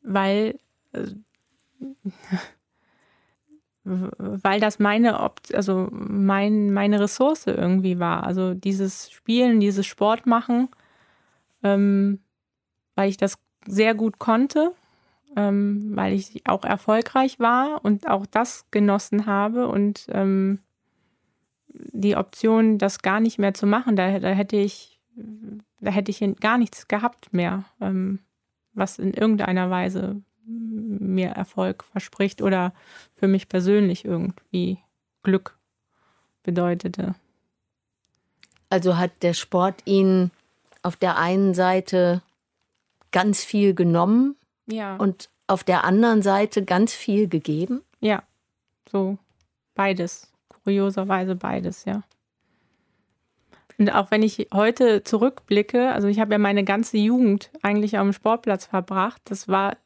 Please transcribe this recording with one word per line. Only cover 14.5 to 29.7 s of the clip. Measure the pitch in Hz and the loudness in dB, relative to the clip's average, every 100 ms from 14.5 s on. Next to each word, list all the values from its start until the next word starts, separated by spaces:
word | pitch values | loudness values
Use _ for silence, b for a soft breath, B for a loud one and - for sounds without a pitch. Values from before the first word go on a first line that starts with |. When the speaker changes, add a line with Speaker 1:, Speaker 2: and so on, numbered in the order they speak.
| 302 320 359 _ _ _ _ _ 285 | 2 0 -2 _ _ _ _ _ -2
Speaker 1:
ähm, | 202 202 202 202 208 196 | 0 0 0 -2 -4 -4
weil | 190 | -2
ich | 196 190 220 - | -2 -4 -10 -4
auch | 190 | -4
erfolgreich | - 196 - 220 233 262 262 - | -2 -4 0 0 0 0 0 0
war | 233 247 277 302 - | 0 2 0 -2 -2
und | 202 - | -2 0
auch | 196 196 | -4 -2
das | 214 240 - _ | -2 -2 -6 _
genossen | 208 202 202 - 202 214 | 0 2 2 0 -4 0
habe | 202 208 240 247 | -2 0 -2 -2
und, | 202 202 208 - | 0 0 -2 -6
ähm, | 196 196 190 190 196 _ _ _ _ _ _ _ _ _ _ _ | -2 0 2 0 -2 _ _ _ _ _ _ _ _ _ _ _
die | - - - 202 202 | -20 -14 -2 0 0
Option, | 196 - 220 220 226 214 | -2 -2 2 4 4 2
das | 196 - | 0 -2
gar | - 196 | -2 0
nicht | 226 - | 0 0
mehr | 196 | -2
zu | 190 202 | 0 0
machen, | 208 247 202 | 0 0 0
da, | 185 196 | 2 0
da | 185 | 0
hätte | 190 202 214 | -2 0 0
ich, | 202 - - _ _ 240 220 214 220 208 _ _ | -2 -4 -20 _ _ -20 -20 -18 -18 -18 _ _
da | 202 | -4
hätte | 196 196 | -2 -2
ich | 196 202 - | -2 -2 0
gar | 214 240 | 0 2
nichts | 226 - - | 0 -4 -6
gehabt | 208 240 - - | -2 -2 -6 -6
mehr, | 180 175 190 190 _ | -2 -2 -4 -8 _
ähm, | 196 190 190 196 _ _ _ _ _ | -4 -2 -4 -6 _ _ _ _ _
was | 208 190 - | -6 -6 -4
in | 190 | -4
irgendeiner | - 220 214 202 185 | 0 0 0 0 -2
Weise | 180 | 0